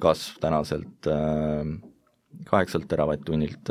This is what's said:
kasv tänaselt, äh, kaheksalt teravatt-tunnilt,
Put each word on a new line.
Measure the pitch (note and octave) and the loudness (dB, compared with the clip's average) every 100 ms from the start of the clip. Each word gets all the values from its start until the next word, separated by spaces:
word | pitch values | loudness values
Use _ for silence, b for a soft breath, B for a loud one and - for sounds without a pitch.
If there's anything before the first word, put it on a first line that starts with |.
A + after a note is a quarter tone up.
kasv | E2 D#2 - - | 4 4 -2 -4
tänaselt, | D#2+ D#2 D2 D#2 - - | 0 0 0 -4 -6 -6
äh, | D#2+ D2+ D#2 D#2 D#2 D2+ D2+ E2+ - - _ _ _ - - | 0 0 2 0 0 -2 -2 -6 -12 -20 _ _ _ -18 0
kaheksalt | G2+ F2+ E2+ - | 2 2 -2 0
teravatt-tunnilt, | D#2 D2+ C#2+ D#2 D#2 D2+ - - | 0 2 0 0 0 0 -4 -6